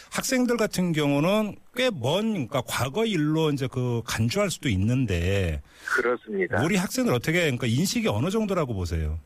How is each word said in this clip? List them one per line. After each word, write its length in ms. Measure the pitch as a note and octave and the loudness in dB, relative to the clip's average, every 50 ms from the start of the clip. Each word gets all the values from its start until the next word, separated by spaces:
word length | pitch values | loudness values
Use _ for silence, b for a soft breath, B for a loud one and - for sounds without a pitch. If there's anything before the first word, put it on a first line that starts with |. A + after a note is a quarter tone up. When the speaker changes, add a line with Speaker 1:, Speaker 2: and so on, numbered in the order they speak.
| B B | B B
Speaker 1:
학생들 460 | - - - - C4 B3+ B3 B3 A#3+ | -6 -6 -2 0 2 2 2 2 2
같은 340 | A3+ G#3+ G3+ - - F#3 F3 | 0 0 0 0 0 0 0
경우는 640 | D#3+ D3+ D3 C#3+ C#3+ C#3+ D3+ F3+ G3+ G#3+ A3 G3+ - - - - - | 2 2 2 2 2 2 2 2 2 2 0 -2 -4 -10 -16 -10 -4
꽤 140 | - B3+ B3+ | -2 0 0
먼, 440 | G#3 C#3 A2 B2+ E3 G3 G#3+ A3+ G#3+ | 0 0 0 0 0 0 0 0 -2
그러니까 280 | F3+ B2+ G#2 - C3 - | -2 -4 -2 -2 -4 -4
과거 380 | - - - A#2 C3+ C3+ G#3 A3+ | -4 -4 -4 -4 -2 0 0 0
일로 460 | A3+ G3+ D#3+ D3 D3+ D#3 D#3+ D#3+ D3+ | 0 2 0 2 2 2 2 2 2
이제 160 | C#3+ C3 C3+ B2 | 0 0 -2 -4
그 300 | - B2+ B2 B2 A#2+ A#2 A2 | -2 -2 -2 0 -2 -2 -4
간주할 440 | - - - A2 A#2 - G3+ G#3 F#3 | -4 -2 0 0 0 2 0 0 0
수도 200 | - - - C3+ | -2 -2 -2 0
있는데 920 | G2+ F#2 G2 A2+ B2 C3+ C3 G#2 F#2 E2 F2 F#2 G2+ G2+ F#2 E2 D#2 C#2+ B B B B B | 0 2 2 2 2 2 0 0 0 0 0 0 2 2 0 0 -2 -4 B B B B B
Speaker 2:
그렇습니다. 760 | B - - - B2 B2 A2+ - - - G2 F#2 - - - - | B -2 0 2 0 -2 -2 -4 -6 -2 -2 -2 0 0 0 0
Speaker 1:
우리 120 | E3+ G#3 | 2 2
학생들 380 | F#3 F3+ - - B3+ B3+ A3+ C3 | 0 0 -2 -2 0 0 2 2
어떻게, 280 | A#2+ - D#3+ D#3+ F3+ | 0 0 0 0 2
그러니까 260 | E3+ D3+ B2 A#2 C3+ | 2 0 0 0 0
인식이 400 | A#2+ A2+ C3 F#3 F#3+ - B3 G#3+ | 0 2 2 0 0 0 0 0
어느 220 | - G#2 G#2 C3+ F#3 | 0 0 0 0 0
정도라고 440 | G3 A3+ A3 F#3+ G3 F3+ D3+ B2 A2+ | 0 0 0 0 0 0 0 0 -2
보세요? 460 | F#2+ F2 D#2 E2 D#2+ D#2+ D2+ D#2 D#2+ - | -4 -4 -2 -2 -2 -2 -2 -4 -6 -8